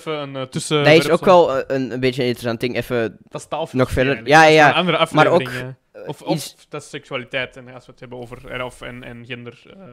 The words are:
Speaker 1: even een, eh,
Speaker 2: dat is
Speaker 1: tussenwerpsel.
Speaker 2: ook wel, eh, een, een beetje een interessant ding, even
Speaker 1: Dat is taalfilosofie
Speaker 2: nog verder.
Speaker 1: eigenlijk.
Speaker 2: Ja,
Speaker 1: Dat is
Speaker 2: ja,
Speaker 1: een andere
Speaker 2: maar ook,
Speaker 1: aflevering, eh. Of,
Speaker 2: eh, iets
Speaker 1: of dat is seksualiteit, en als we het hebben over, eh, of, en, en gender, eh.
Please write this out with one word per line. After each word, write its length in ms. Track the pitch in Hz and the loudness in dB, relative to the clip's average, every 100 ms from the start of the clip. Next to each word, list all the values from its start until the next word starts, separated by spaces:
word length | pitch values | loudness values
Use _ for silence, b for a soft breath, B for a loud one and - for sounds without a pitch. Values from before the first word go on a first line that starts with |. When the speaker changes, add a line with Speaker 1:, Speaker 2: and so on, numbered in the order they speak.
Speaker 1:
even 120 | 160 151 | -8 -8
een, 100 | 139 | -8
eh, 60 | |
Speaker 2:
dat 80 | 135 | -10
is 60 | 131 | -8
Speaker 1:
tussenwerpsel. 600 | 165 - 151 143 160 147 | -8 -2 2 4 4 4
Speaker 2:
ook 120 | 151 | 0
wel, 320 | 147 143 165 135 | 4 6 4 0
eh, 200 | - 135 | -4 -4
een, 140 | 131 | -4
een 100 | 123 | -4
beetje 200 | 127 127 | -4 -2
een 60 | 123 | -4
interessant 320 | 117 120 113 | -4 -6 -6
ding, 160 | 127 117 | -6 -6
even 420 | - 123 110 - _ | -4 -4 -4 -8 _
Speaker 1:
Dat 120 | 151 | -18
is 60 | - | -10
taalfilosofie 300 | 151 160 127 | -10 -6 -2
Speaker 2:
nog 120 | 127 | 0
verder. 240 | 131 131 120 117 | 0 -2 -2 4
Speaker 1:
eigenlijk. 80 | |
Speaker 2:
Ja, 60 | 151 | 6
Speaker 1:
Dat 100 | 156 | 8
is 60 | 156 | 8
Speaker 2:
ja, 120 | 147 | 6
Speaker 1:
een 60 | |
andere 400 | 139 180 156 165 | 4 0 -2 0
Speaker 2:
maar 120 | 151 151 | 2 4
ook, 140 | 170 | 2
Speaker 1:
aflevering, 340 | 127 127 127 131 _ | -2 -10 -12 -16 _
eh. 160 | - 104 | -18 -16
Of, 120 | 143 | -12
Speaker 2:
eh, 80 | - | -6
iets 240 | 170 - | -6 -6
Speaker 1:
of 120 | - _ | -18 _
dat 140 | 151 | -16
is 60 | - | -14
seksualiteit, 680 | 147 - 135 123 135 127 135 | -16 -12 -12 -8 -8 -8 -12
en 180 | 123 | -20
als 120 | 127 - | -20 -20
we 40 | |
het 100 | 127 | -20
hebben 180 | 127 123 | -18 -16
over, 320 | 120 120 127 | -16 -16 -14
eh, 140 | 127 | -10
of, 160 | 127 - | -10 -14
en, 220 | 127 123 | -18 -16
en 240 | 127 120 117 | -18 -18 -16
gender, 360 | 123 120 120 _ | -16 -16 -20 _
eh. 100 | - - | -20 -16